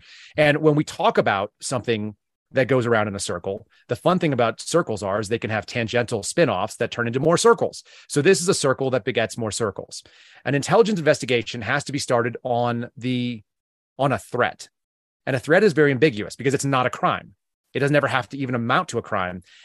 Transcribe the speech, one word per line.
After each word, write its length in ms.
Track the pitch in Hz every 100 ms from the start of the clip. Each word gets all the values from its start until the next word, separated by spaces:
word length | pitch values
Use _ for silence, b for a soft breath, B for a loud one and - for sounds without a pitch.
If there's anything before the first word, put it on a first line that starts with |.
| B B B B
And 220 | 147 151
when 160 | 156
we 80 | 147
talk 360 | 151 - 202 214
about 340 | 117 101 104 -
something 560 | - 127 123 110 107 104 _ _ _
that 140 | 135 120
goes 200 | 131 117
around 200 | 110 107
in 80 |
a 60 | 98
circle, 480 | - 90 98 101 - b b
the 60 |
fun 240 | 123 165 180
thing 140 | 165
about 280 | 123 117 -
circles 440 | - 165 170 104
are 160 | 101 104
is 80 | 98
they 100 | 117
can 120 | 104
have 160 | 110 -
tangential 580 | 123 113 120 117 110
spin-offs 520 | - - 147 92 110 -
that 140 | 117
turn 160 | - 117
into 140 | 127
more 160 | 156 165
circles. 480 | 233 233 120 - - B B
So 140 | 147
this 180 | 151 190
is 80 | 170
a 60 |
circle 360 | 180 139 127 135
that 140 | 123
begets 340 | 127 113 110 -
more 140 | 110
circles. 500 | - 110 - - - - B B B
An 100 | 127 139
intelligence 420 | - 196 214 190
investigation 640 | 151 139 120 123 - 120
has 220 | 104 139
to 80 | -
be 60 | 135
started 380 | - 123 120 120
on 480 | 127 120 120 117 120 -
the, 460 | 127 123 123 113 - _ _ _ _ -
on 120 | 135
a 80 | 113
threat. 500 | - 123 110 - - _ _ _ _ _ -
And 100 | 131
a 20 |
threat 240 | 147 175
is 120 | 214
very 180 | 139 147
ambiguous 420 | 123 151 104 90
because 200 | - 127
it's 100 | 131
not 220 | 139 131 123
a 40 |
crime. 440 | - 170 90 - _ _ _ _
It 80 | 123
doesn't 140 | 139
ever 140 | 147 135
have 200 | 127 -
to 80 | 139
even 180 | 127 123
amount 320 | 117 127 -
to 100 | 117
a 40 |
crime. 400 | - 101 90 90 - B